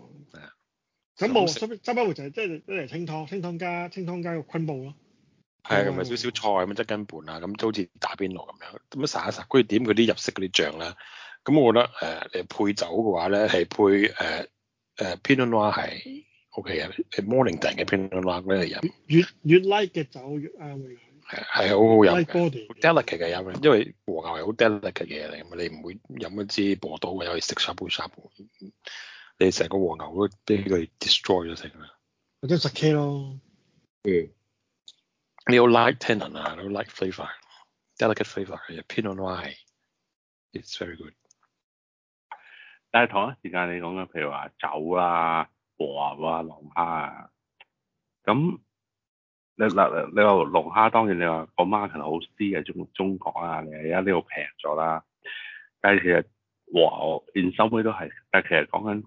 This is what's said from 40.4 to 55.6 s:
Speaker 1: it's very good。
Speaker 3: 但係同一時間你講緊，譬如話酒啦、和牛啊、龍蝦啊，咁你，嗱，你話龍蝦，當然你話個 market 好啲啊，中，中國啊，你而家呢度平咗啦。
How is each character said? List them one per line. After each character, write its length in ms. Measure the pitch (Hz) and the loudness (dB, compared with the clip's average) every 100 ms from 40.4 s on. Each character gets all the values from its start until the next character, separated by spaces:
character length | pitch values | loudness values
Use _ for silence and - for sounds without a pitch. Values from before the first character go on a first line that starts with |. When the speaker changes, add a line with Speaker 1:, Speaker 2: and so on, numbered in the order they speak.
| _ | _
Speaker 1:
it's 220 | - - - | -16 -14 -12
very 200 | 87 82 | -12 -12
good。 160 | - _ _ _ _ _ _ _ _ _ _ _ _ - - - - _ _ | -18 _ _ _ _ _ _ _ _ _ _ _ _ -20 -20 -20 -20 _ _
Speaker 3:
但 140 | 117 117 | 2 2
係 40 | |
同 180 | 98 117 | 0 -4
一 180 | 131 87 | -6 -6
時 40 | |
間 160 | 90 87 | -4 -2
你 120 | 87 | -4
講 120 | 85 92 | -6 -8
緊， 60 | 90 | -8
譬 100 | 82 | -6
如 80 | 73 | -6
話 180 | 71 78 - | -6 -12 -8
酒 360 | 71 76 80 90 | -6 -4 -2 0
啦、 540 | 87 85 82 82 82 _ _ - | 2 2 2 0 -2 _ _ -8
和 80 | 73 | -6
牛 400 | 71 71 71 80 | -4 -6 -4 -4
啊、 160 | 82 | -4
龍 300 | 80 78 76 | -6 -14 -8
蝦 80 | 87 | -4
啊， 480 | 85 80 73 - - _ _ _ _ _ _ _ _ _ | -2 -4 -6 -12 -20 _ _ _ _ _ _ _ _ _
咁 360 | - 123 170 - _ _ _ _ _ _ _ _ _ - | 0 2 2 -2 _ _ _ _ _ _ _ _ _ 0
你， 80 | 107 | 2
嗱， 440 | 92 95 - - 98 | 4 4 2 0 6
你 60 | |
話 220 | 104 95 | 6 6
龍 220 | 73 85 80 | 4 0 2
蝦， 240 | 98 110 | 4 4
當 180 | 113 110 | 4 2
然 120 | 87 | 2
你 60 | 85 | 0
話 200 | 80 80 - | -2 -2 0
個 60 | |
market 380 | 90 104 101 80 | 0 0 -2 -6
好 100 | 76 82 - - | -4 -6 -6 -4
啲 200 | 101 87 | -2 -2
啊， 40 | |
中， 240 | 76 - 80 | -6 -10 -10
中 240 | - 95 95 | -4 -2 -2
國 120 | - | -6
啊， 300 | - 85 80 | -6 -6 -6
你 120 | 78 | -8
而 160 | 76 80 | -8 -2
家 60 | 90 | 0
呢 60 | 95 | 2
度 160 | 85 | 0
平 220 | - 76 73 - | -2 -8 -10 -8
咗 140 | 76 78 | -4 -2
啦。 280 | 80 80 - _ - - - - | 0 -2 -8 _ -18 -16 -16 -18